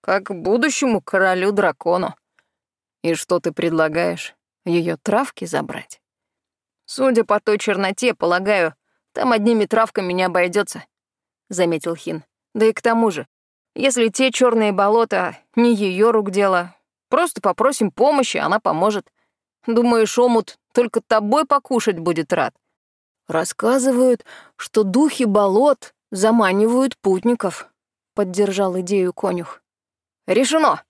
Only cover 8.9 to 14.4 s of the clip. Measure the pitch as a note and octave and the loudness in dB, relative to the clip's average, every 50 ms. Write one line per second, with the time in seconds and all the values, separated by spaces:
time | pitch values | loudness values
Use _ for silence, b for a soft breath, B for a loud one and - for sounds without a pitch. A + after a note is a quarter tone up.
8.9 | _ _ _ _ _ - - B3+ A#3+ A3 G#3 A3 A#3 A3 G#3 - - A3+ A3 A3 | _ _ _ _ _ -4 0 0 0 2 2 2 2 2 0 0 2 0 0 0
9.9 | - - G3 F3+ F3+ F3+ F#3 F#3 F3 F#3 F3+ F3+ F3+ G3+ G3+ - - B3 - _ | -2 -6 -4 -4 -2 -2 -2 0 0 0 0 0 0 -2 -4 -4 -8 -16 -16 _
10.9 | _ _ _ _ _ _ _ _ _ _ _ _ - D#3+ F3+ E3+ E3 D#3 - E3+ | _ _ _ _ _ _ _ _ _ _ _ _ -4 -2 0 0 0 -2 -4 -6
11.9 | E3+ D#3+ - - E3 D#3+ - _ _ _ _ _ _ G#3+ G#3+ A3 A3 - - A#3 | -8 -8 -8 -10 -10 -10 -12 _ _ _ _ _ _ 0 0 0 0 0 -2 0
12.9 | A3+ A#3 A#3 A3 F3+ D3+ - _ _ _ _ _ _ _ _ _ _ - - C#4 | 2 2 2 0 0 -4 -10 _ _ _ _ _ _ _ _ _ _ -2 -2 -2
13.9 | C4 B3 A#3 A3+ G3 - C4 C4 A#3 - | 0 2 0 0 2 0 0 0 2 2